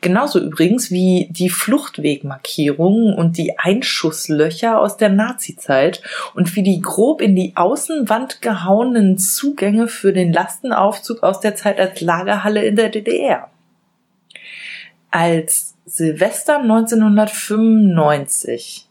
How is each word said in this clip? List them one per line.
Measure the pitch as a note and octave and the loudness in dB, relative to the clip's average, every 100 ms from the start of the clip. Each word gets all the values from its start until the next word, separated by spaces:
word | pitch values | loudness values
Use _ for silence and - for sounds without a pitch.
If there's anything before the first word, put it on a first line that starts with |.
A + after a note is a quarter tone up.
Genauso | F3+ F#3+ C#4+ F#3 | 2 0 2 0
übrigens | - D3+ E3 A#3+ - | -2 0 2 2 0
wie | F3+ F#3 F3+ F3+ | 0 2 2 0
die | E3 F3+ | -2 -2
Fluchtwegmarkierungen | F3+ - C#4 D4 - D3 C#3+ C#3+ C#3 - - D3 C#3+ F3 G#3+ A3+ | -2 0 -2 -2 -4 -4 -2 -6 -10 -10 -2 -2 2 2 4 2
und | F#3+ E3 E3 | 2 0 0
die | E3 - | -4 -2
Einschusslöcher | F3 G#3 C4 - D#3+ D#3 - D3+ D#3 E3 A#3 A3+ | 0 0 -2 -2 -4 -4 -4 0 0 0 0 2
aus | G3+ G3+ | 0 2
der | G#3+ | 2
Nazizeit | G3 A3+ B3 - - - C3+ D3 F3+ - - - | 2 0 -4 -12 -14 -2 2 2 0 -12 -12 -12
und | - F3 E3+ | -2 -2 0
wie | |
die | F#3+ F3+ | 0 0
grob | F3+ - A#3 D#4 | -2 0 0 2
in | G#3+ F#3 | 2 2
die | F#3 - | 0 0
Außenwand | F3 C#4 - D#4+ A#3 A3 C4 - | 0 0 -4 -4 -2 -2 -4 -8
gehauenen | A#3 G3 F3 G3+ B3 A#3+ G3 F#3 | -6 -4 0 2 2 2 4 2
Zugänge | - - C#4 C#4+ G#3 G#3 A#3 | 0 -2 -4 -2 0 0 0
für | - G3 | 0 0
den | F#3+ F3+ | 2 2
Lastenaufzug | E3 F#3+ - C4 - G3 G#3 - A#3 | 0 -2 -6 -4 0 0 0 -8 -2
aus | - F#3+ | -2 0
der | G#3+ G#3 | -4 -2
Zeit | G#3 - | -4 0
als | F#3 - | -2 -2
Lagerhalle | E3 E3+ F#3 G3+ G3 G#3+ G#3+ | -2 -2 0 -2 0 0 0
in | G#3 | 2
der | A3 | 0
D | A3 | -2
D | G#3 F3+ | -4 -2
R. | C4+ E3 - _ _ _ _ _ _ _ _ - - - - - - _ _ | 0 -2 -4 _ _ _ _ _ _ _ _ -20 -20 -18 -16 -18 -20 _ _
Als | E3+ E3+ E3+ D#3+ - - _ - | 0 2 0 0 -6 -6 _ -14
Silvester | - E3 D#3 F#3+ - - D4 | -4 -2 0 -2 -2 0 0
neunzehnhundertfünfundneunzig | B3 A3 A3+ A3+ A3 G#3 G#3+ - - G#3+ A3+ A3 G#3 E3 D3+ D3 C#3 - - A#2+ - - _ | 4 2 2 2 4 4 2 -2 -4 0 4 6 6 4 2 2 -2 -6 -6 -8 -8 -18 _